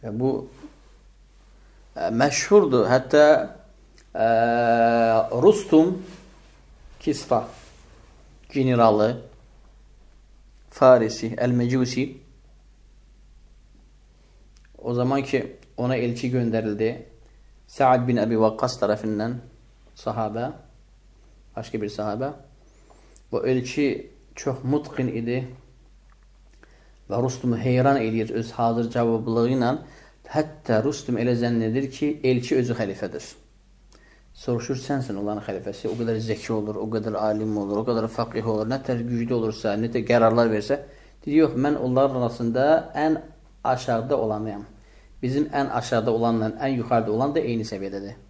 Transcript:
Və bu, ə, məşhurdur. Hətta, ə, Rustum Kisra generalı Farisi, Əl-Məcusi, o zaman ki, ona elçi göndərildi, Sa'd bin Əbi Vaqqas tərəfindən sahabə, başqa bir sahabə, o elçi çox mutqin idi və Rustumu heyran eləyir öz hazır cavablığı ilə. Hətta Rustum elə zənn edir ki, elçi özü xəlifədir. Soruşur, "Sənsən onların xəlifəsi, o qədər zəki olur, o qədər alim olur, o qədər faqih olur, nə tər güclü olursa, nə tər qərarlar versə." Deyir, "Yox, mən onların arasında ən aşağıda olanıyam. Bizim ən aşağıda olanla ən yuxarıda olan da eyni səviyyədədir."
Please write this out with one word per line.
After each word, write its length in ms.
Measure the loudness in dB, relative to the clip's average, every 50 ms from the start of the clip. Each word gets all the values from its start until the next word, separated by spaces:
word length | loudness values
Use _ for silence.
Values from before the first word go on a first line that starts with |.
| -10
Və 100 | -8 -6
bu, 160 | -2 -2 -2 -2 -2 -6 -10 -16 -20 -20 -20 -20 -20 -20 -20 -20 -20 -20 -20 _ _ -20 _ _ -20 _ -20 -20 -20 -20 -20 -20 -20 -20 -20 -12
ə, 120 | -6 -4 -2
məşhurdur. 800 | 0 2 2 2 2 -2 0 6 6 6 6 6 4 2 4 4
Hətta, 380 | 4 2 2 4 6 6 8 8 8 6 4 -2 -8 -18 -20 -20 -20 -20 -20 _ _ -20 -20 _ _
ə, 140 | 0 2 4 4 4 4 4 2 2 4 4 4 6 6 4 4 4 4 4 4 2 2 2 0 4 6
Rustum 540 | 6 6 6 2 4 4 6 6 4 0 -6 -10 -14 -18 -20 -20 -20 -20 -20 -20 -20 -20 -20 -20 -20 -20 -20 -20 -20 -20 -8
Kisra 440 | -4 -4 -4 -4 -2 0 0 0 0 -4 -16 -20 -20 -20 -20 -20 -20 -20 -20 -20 -20 -20 -20 -20 -20 -20 -20 -20 -20 -8 -2
generalı 540 | 0 2 2 4 6 6 6 6 6 2 0 0 -4 -10 -18 -20 -20 -20 -20 -20 -20 -20 -20 -20 -20 -20 _ -20 -20 -20 -20 -20 -20 -20 -20 -20 -20 -20 -20 -20 -20 -20 -20
Farisi, 640 | -2 4 8 8 8 8 6 0 -2 -4 -6 -6 -4 -2
Əl-Məcusi, 680 | 0 0 2 2 0 0 2 0 0 0 0 -4 -4 -4 -6 -16 -20 -20 -20 -20 _ -20 -20 _ _ _ _ _ -20 -20 -20 -20 -20 -20 -20 _ -20 -20 -20 -20 -20 -20 -20 -20 _ -20 -20 -20 -20 -20 _ -20 _ _ _ _ _ _ -20 -20 -20 -20 -20 -20 -20 _ -20 -12
o 160 | -6 -4 -2
zaman 300 | 0 0 0 0 -2 -2
ki, 180 | 0 -2 -2 -2 -2 -10 -16 -20 -20 _ -4
ona 200 | -2 -2 0 0
elçi 320 | -2 -2 -4 -4 -4 -2 -2
göndərildi, 580 | 0 0 0 0 0 -2 -2 -2 0 -2 -2 -2 -4 -12 -20 -20 -20 -20 -20 -20 -20 -20 -20 -20 -20 -20 _ -2
Sa'd 320 | 2 4 4 4 4 4
bin 160 | 2 2 2
Əbi 160 | 2 2 2 4
Vaqqas 400 | 2 2 2 0 -4 -4 -2 -2
tərəfindən 640 | 0 0 0 0 -2 -4 -4 -4 -4 -4 -6 -8 -12 -16 -20 -20 _ _ _ _ -20 -20 -20 -12
sahabə, 540 | -8 -6 -4 -4 -4 -4 -4 -6 -6 -8 -8 -12 -20 -20 _ -20 -20 _ _ _ _ -20 -20 _ _ -20 -20 -20 -20 -18 -14
başqa 260 | -14 -14 -8 -8 -6
bir 80 | -6 -6 -6
sahabə, 380 | -6 -6 -4 -4 -4 -6 -6 -8 -12 -20 -20 -20 _ _ -20 _ _ _ _ -20 -20 -20 -20 -20 -20 _ _ -4
o 80 | -2
elçi 460 | 0 0 0 0 -2 -4 -2 0 0 0 0 -2 -6 -14 -20 -20 -20 -20 -20 -8
çox 240 | -6 -6 -6 -4
mutqin 480 | -2 -2 -2 -2 -2 -4 -6 -4 -4 -4
idi 300 | -4 -4 -4 -4 -4 -4 -4 -8 -12 -20 -20 -20 -20 -20 -20 _ -20 -20 _ -20 _ _ _ _ _ _ _ -20 -20 -20 -20 _ -20 -20 _ _ _ _ _ -6
və 120 | -2 -2 -2
Rustumu 320 | -2 -4 -4 -2 -2 -2 0
heyran 400 | 0 0 2 4 4 4 4 2
eləyir 320 | 2 0 0 -2 -2 -2 -4 -6
öz 140 | -6 -6 -4 0
hazır 320 | 0 0 2 0 -2 -2 0
cavablığı 540 | 0 0 2 0 0 -2 -2 0 0 2 2 2 2
ilə. 140 | 2 0 0 -2 -6 -12 -20 -20 -20 -20 _ _ _ -6 -4
Hətta 480 | -4 -4 -4 -6 -18 -4 0 0 0 2
Rustum 320 | 0 -4 -4 -6 -6 -4 -2
elə 120 | 0 0 0 0
zənn 240 | 0 0 0 0 0 0
edir 200 | -2 -2 -4 -4 -6
ki, 260 | -4 -4 -4 -4 -2 0
elçi 340 | 0 0 0 0 0 0 0
özü 160 | 0 0 -2 -2
xəlifədir. 480 | -4 -4 -4 -6 -8 -10 -10 -10 -14 -14 -20 -20 _ _ _ _ _ _ _ _ _ -20 -20 -20 -20 -20 _ _ _ _ -20
Soruşur, 420 | -14 -6 -4 -4 -4 -4 -6 -8
"Sənsən 420 | -8 -4 -4 -4 -4 -4 -6 -6 -6
onların 220 | -4 -6 -6 -6 -6
xəlifəsi, 420 | -8 -8 -8 -8 -10 -12 -8 -6 -6
o 60 | -4
qədər 240 | -4 -2 -2 -2 -4
zəki 340 | -2 -4 -6 -6 -4 -4
olur, 240 | -4 -4 -2 -4 -6
o 120 | -6 -6 -4
qədər 260 | -4 -4 -4 -4 -4
alim 420 | -2 0 0 0 0 -2 -2 -2 -2
olur, 200 | -2 -2 -2 -2
o 60 | -2
qədər 220 | -2 -2 -2 -2 -4
faqih 400 | -4 -4 -6 -4 -4 -6 -4 -2
olur, 180 | -2 -2 -2
nə 140 | -4 -4 -6
tər 220 | -4 -4 -4 -4 -4
güclü 280 | -4 -4 -4 -2 -2 -2
olursa, 420 | -2 -2 -2 -6 -4 -4 -4 -2 -2
nə 140 | -2 -2 -2
tər 140 | -4 0 2
qərarlar 420 | 4 6 6 6 6 6 4 4
versə." 300 | 2 -2 -2 -2 -4 -4 -4 -12 -20 -20 -20 -20 -20 -14 -8
Deyir, 120 | 0 4 4
"Yox, 160 | 4 4 2
mən 240 | 0 0 0 0 0
onların 380 | -2 0 2 2 2 2 2 0
arasında 680 | -2 -2 -2 -2 -4 -2 0 2 4 4 4 2 2 -2 -6
ən 260 | -2 0 0 0 -2 -4 -12 -20 -20 -20 -20 -20 -8 -2
aşağıda 540 | -2 -2 -2 -2 -2 -2 -2 0 0 0 0
olanıyam. 480 | 0 0 -2 -4 -4 -8 -8 -10 -12 -16 -20 -20 -20 -20 -20 -20 -20 -20 -16 -8
Bizim 240 | -6 -2 0 0 -2
ən 240 | -2 -2 -4 -4 -2
aşağıda 420 | -2 -4 -4 0 -2 0 0 0
olanla 380 | 0 0 2 0 0 0 -2 -2
ən 260 | -4 -4 -4 -4 -2
yuxarıda 360 | -4 -2 0 0 0 0 0
olan 240 | -2 -2 -2 0 -2
da 40 | -2
eyni 240 | -2 -2 -4 -4 -6
səviyyədədir." 520 | -6 -8 -8 -10 -8 -10 -10 -12 -12 -16 -18 -20 -20